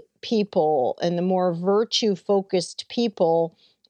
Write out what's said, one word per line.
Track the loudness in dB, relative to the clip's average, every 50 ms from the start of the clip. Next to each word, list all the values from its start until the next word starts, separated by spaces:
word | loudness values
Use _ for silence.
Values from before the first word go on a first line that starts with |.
| -8 _ _ _
people | -8 -2 -2 -2 -2 0 0 0 2 2 2 2 0 0 -2 -2
and | -2 -2 -2 -2
the |
more | 0 0 0 0 0 0 -2
virtue-focused | -2 0 0 0 0 0 0 -2 -2 0 0 -2 -2 -2 0 0 0 0 0 -2 -2 -2 -4 -8 -14 -16 -8
people | -4 -2 -2 -2 0 0 0 2 2 2 0 -2 -6 _ _ _ _ _ _